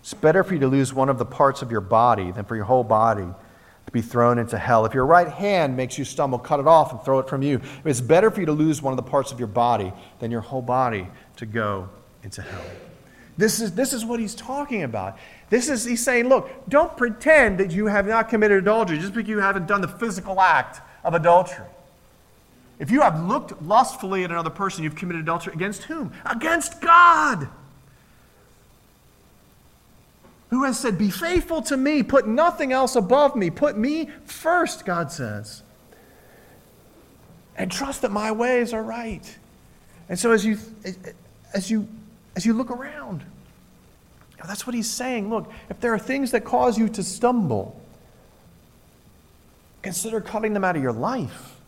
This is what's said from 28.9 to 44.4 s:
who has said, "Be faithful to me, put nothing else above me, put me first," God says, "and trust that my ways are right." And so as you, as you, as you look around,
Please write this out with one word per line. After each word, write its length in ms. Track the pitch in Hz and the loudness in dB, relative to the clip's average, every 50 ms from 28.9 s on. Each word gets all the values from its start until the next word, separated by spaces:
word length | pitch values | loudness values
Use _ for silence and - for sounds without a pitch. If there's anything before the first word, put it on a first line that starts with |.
| _ _ _ _ _ _ _ _ _ _ _ _ _ _ _ - _ _ _ _ _ - _ _ _ _ _ - _ _ _ _ | _ _ _ _ _ _ _ _ _ _ _ _ _ _ _ -20 _ _ _ _ _ -20 _ _ _ _ _ -20 _ _ _ _
who 140 | 233 254 277 | -2 0 0
has 140 | 269 247 - | 0 -2 -2
said, 200 | - 247 202 160 | -2 -2 0 0
"Be 120 | 208 202 | 0 0
faithful 520 | 180 - 262 330 359 349 - - 330 311 - | -2 -2 -4 0 0 0 0 0 -4 -4 -2
to 160 | - 285 262 | -2 -2 0
me, 240 | 262 285 302 294 233 | 0 2 2 0 0
put 260 | - - 277 208 214 | 4 2 2 2 2
nothing 420 | 220 262 320 349 330 320 302 262 | 2 2 2 2 2 0 -2 0
else 260 | 254 262 269 247 - | 2 2 0 2 2
above 380 | 254 202 180 240 277 294 277 277 | 0 2 4 4 6 6 4 4
me, 140 | 247 196 170 | 2 -2 -2
put 300 | 156 - - 294 - 208 | 0 0 0 0 0 0
me 320 | 214 277 302 320 320 - - - - | -2 -2 -2 -2 -4 -8 -10 -20 -20
first," 580 | - - - - 311 339 359 330 - - - - | -18 -18 -6 -2 0 2 2 2 0 -4 -8 -6
God 260 | 196 175 170 170 135 | -4 -4 -4 -4 -6
says, 520 | - - 131 110 104 104 107 - - - - _ _ _ _ _ - - - - - - - - - - - - - - _ _ _ _ _ - _ - - _ _ - - - - - _ _ - | -6 -8 -8 -8 -8 -10 -12 -14 -18 -20 -20 _ _ _ _ _ -20 -20 -20 -20 -20 -20 -20 -20 -20 -20 -20 -20 -20 -20 _ _ _ _ _ -20 _ -20 -20 _ _ -20 -20 -20 -20 -20 _ _ -10
"and 160 | - 190 185 - | -8 -8 -6 -6
trust 300 | - 277 277 269 - - | -6 -6 -6 -6 -4 -4
that 80 | 226 | -4
my 200 | 202 208 214 220 | -2 -2 -2 -2
ways 440 | 220 214 240 247 254 247 240 233 233 | -2 -2 0 0 2 0 0 0 -4
are 80 | 220 220 | -6 -6
right." 560 | 220 226 240 233 226 220 - - - - - - - - _ _ - - - _ - - - - - | -6 -8 -10 -8 -10 -10 -12 -14 -18 -20 -20 -20 -20 -20 _ _ -20 -20 -20 _ -20 -20 -20 -12 -10
And 80 | 175 175 | -6 -2
so 140 | - 233 226 | 2 4 4
as 120 | 220 190 | 4 4
you, 140 | 220 214 208 - - - - - 190 190 - - - - - - - - _ _ - - | 0 -2 -2 -6 -16 -20 -16 -14 -14 -14 -14 -16 -20 -20 -20 -20 -20 -20 _ _ -8 -6
as 160 | 202 180 180 | -6 -4 -2
you, 180 | 220 220 208 - - - - - - - _ _ - | -2 -2 -2 -6 -12 -20 -20 -20 -20 -20 _ _ -12
as 80 | 180 - | -2 0
you 80 | 226 226 | 0 0
look 180 | 226 262 240 | 0 -2 -6
around, 540 | 254 240 262 285 294 294 277 247 196 147 - - - - - - - _ - - - - _ - _ _ _ _ _ - - _ _ - | -8 -12 -12 -14 -14 -14 -12 -12 -12 -12 -12 -14 -20 -20 -20 -20 -20 _ -20 -20 -20 -20 _ -20 _ _ _ _ _ -20 -20 _ _ -20